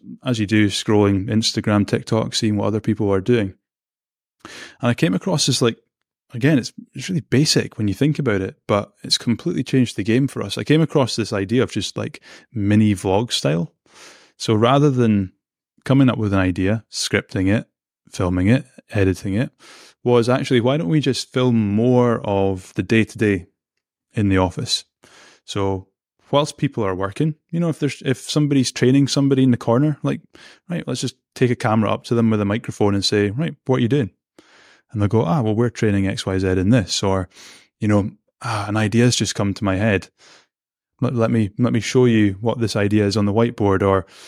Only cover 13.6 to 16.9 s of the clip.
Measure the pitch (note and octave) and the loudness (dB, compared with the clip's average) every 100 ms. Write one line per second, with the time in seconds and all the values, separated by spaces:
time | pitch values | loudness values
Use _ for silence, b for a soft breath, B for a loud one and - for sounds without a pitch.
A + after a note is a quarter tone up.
13.6 | E3 _ _ B B B B _ - G#2+ | -4 _ _ B B B B _ -2 2
14.6 | A#2 C#3 D3 B2+ A2+ G#2 F#2 - _ _ | 4 4 4 4 2 2 -2 -10 _ _
15.6 | _ _ - C3+ C3 A2 G#2 G2 F#2 F2+ | _ _ 0 4 4 2 0 0 0 0
16.6 | F#2 A2 - | -2 -2 -6